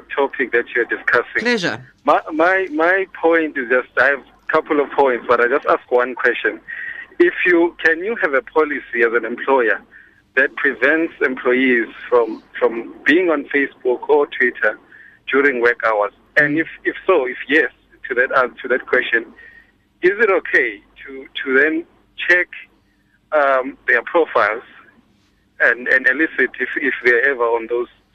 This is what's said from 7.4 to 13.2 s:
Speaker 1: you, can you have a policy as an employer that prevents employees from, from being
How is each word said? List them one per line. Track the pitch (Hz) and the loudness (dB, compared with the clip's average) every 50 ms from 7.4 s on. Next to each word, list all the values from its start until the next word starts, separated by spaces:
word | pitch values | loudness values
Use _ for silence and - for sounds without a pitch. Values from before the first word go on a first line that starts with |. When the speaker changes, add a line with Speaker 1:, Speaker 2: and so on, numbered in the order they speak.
| - | 0
Speaker 1:
you, | 180 175 170 170 170 - - - | 2 2 2 2 0 -2 -2 -2
can | 160 160 165 185 | 0 0 0 -2
you | 214 233 202 | -6 -4 -4
have | 190 165 135 | -2 -2 -2
a | 131 | -2
policy | - - - 156 156 147 143 127 - - - 117 117 | -2 0 0 0 0 0 -2 -6 -8 -6 0 0 2
as | 117 113 | 2 2
an | 120 110 | 0 -2
employer | 110 120 117 - 139 135 131 120 107 98 95 - _ - - - _ _ _ _ _ _ | -4 -8 -6 -2 0 2 2 2 2 -2 -4 -6 _ -20 -20 -20 _ _ _ _ _ _
that | 131 139 147 - | 0 0 0 -2
prevents | - - 139 120 110 123 139 156 160 165 160 - - | -4 -4 -4 -2 0 0 2 2 0 0 -4 -4 -4
employees | - 135 131 127 - 127 123 127 131 131 127 117 104 87 - - - - | -4 -4 -4 -2 0 0 2 2 2 2 2 2 0 -4 -8 -14 -4 0
from, | 123 120 117 110 95 - - _ - - | 2 2 2 0 -4 -10 -14 _ -4 -2
from | 123 117 113 117 113 - - - - | 0 0 0 -4 -8 -10 -14 -4 0
being | 135 147 180 | 2 2 4